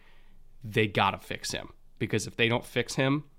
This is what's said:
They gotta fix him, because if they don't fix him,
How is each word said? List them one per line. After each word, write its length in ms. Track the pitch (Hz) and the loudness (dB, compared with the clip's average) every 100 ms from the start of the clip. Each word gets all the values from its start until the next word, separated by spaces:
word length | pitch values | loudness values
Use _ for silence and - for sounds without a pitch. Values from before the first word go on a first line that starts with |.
| - - - - - - | -20 -20 -20 -20 -20 -16
They 240 | 110 101 110 | -2 2 2
gotta 300 | 113 98 92 | 4 2 2
fix 340 | - - - | -6 -8 -6
him, 220 | 58 - - - - | -6 -8 -16 -20 -6
because 300 | 110 110 113 | -2 0 -2
if 80 | - | 2
they 120 | 113 | 2
don't 160 | 123 - | 2 0
fix 280 | 123 - - | -4 -2 2
him, 280 | 135 147 - | 2 2 -2